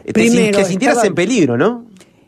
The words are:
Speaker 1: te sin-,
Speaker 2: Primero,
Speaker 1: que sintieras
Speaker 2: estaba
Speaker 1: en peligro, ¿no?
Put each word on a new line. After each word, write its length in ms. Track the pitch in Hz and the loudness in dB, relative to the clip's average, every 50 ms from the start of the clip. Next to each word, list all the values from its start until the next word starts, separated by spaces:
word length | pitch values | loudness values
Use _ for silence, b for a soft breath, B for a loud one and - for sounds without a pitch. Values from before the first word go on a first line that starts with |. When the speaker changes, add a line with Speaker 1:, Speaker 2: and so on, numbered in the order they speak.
| B | B
Speaker 1:
te 160 | B - 214 226 | B 0 0 2
sin-, 100 | 233 240 | 2 2
Speaker 2:
Primero, 240 | - - 214 196 202 | 2 2 0 0 0
Speaker 1:
que 60 | 196 | 0
sintieras 300 | 180 185 185 247 294 302 240 | -2 -2 -2 -2 0 0 0
Speaker 2:
estaba 100 | 220 196 | 0 0
Speaker 1:
en 60 | 160 | 0
peligro, 420 | 170 175 196 262 226 160 123 120 | -2 -2 0 0 0 0 0 0
¿no? 300 | 120 156 214 247 233 233 - 190 b b b b b b | 0 0 -2 -2 -4 -10 -18 -20 b b b b b b